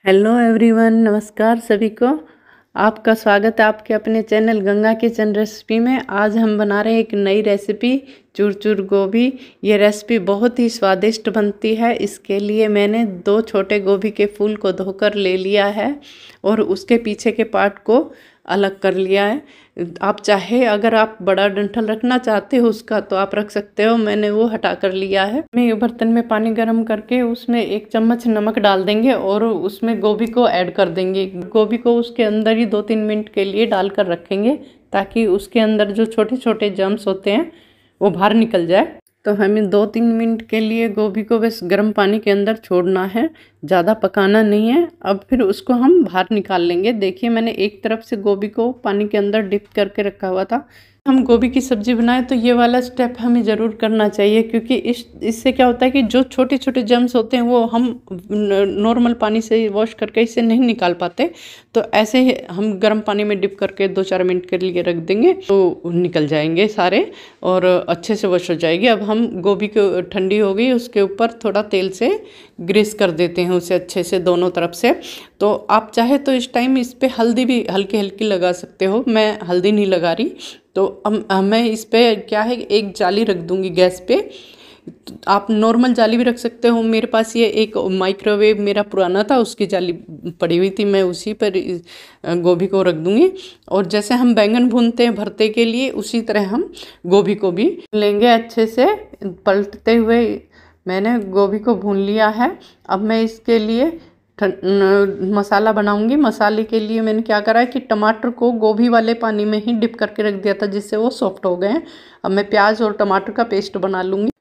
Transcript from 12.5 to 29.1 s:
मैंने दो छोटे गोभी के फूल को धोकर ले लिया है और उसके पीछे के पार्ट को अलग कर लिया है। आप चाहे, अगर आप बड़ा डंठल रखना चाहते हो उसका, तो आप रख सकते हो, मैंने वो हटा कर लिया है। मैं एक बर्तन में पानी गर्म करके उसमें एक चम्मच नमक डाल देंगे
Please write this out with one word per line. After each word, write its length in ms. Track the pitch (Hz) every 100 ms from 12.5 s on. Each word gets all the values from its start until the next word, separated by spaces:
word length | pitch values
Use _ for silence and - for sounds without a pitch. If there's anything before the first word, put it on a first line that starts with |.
| 214 214
मैंने 360 | 208 202 220
दो 360 | 226 180 202 208
छोटे 400 | 220 202 196 208
गोभी 300 | 196 196 214
के 160 | 208 208
फूल 300 | - 208 214
को 160 | 190
धोकर 420 | 185 190 190 208
ले 220 | 208 190 185
लिया 300 | 185 202 202
है 340 | 208 226 285 - - - -
और 160 | 190 220
उसके 360 | - 202 - 233
पीछे 360 | 226 208 233
के 120 | 233
पार्ट 340 | 220 190 196 196
को 340 | - 240 320 - - _ -
अलग 320 | 190 196 196
कर 160 | 196
लिया 300 | 185 190 196
है। 400 | 202 269 - - _ - 175 165
आप 180 | 196 208
चाहे, 440 | - 202 175 240
अगर 300 | 240 208 226
आप 240 | 220 220 220
बड़ा 260 | 185 190 202
डंठल 380 | 196 202 233 214
रखना 320 | 220 247 254
चाहते 380 | 247 208 196 262
हो 120 | 233
उसका, 320 | 220 - 214
तो 160 | 202 190
आप 180 | 196
रख 160 | 202 208
सकते 340 | 208 202 -
हो, 120 | 214 233
मैंने 340 | 214 208 208
वो 160 | 214 233
हटा 280 | 220 185
कर 180 | 175 196
लिया 320 | 190 190 190
है। 200 | 196 254 302 240
मैं 100 | 240
एक 80 |
बर्तन 340 | 214 233 240 226
में 200 | 233 233
पानी 220 | 214 220
गर्म 320 | 220 226 226
करके 380 | 226 214 214 254
उसमें 440 | 233 233 - 240 208
एक 220 | 208 -
चम्मच 340 | 226 226 233 233
नमक 320 | 214 208 220
डाल 260 | 202 190
देंगे 280 | 185 214 254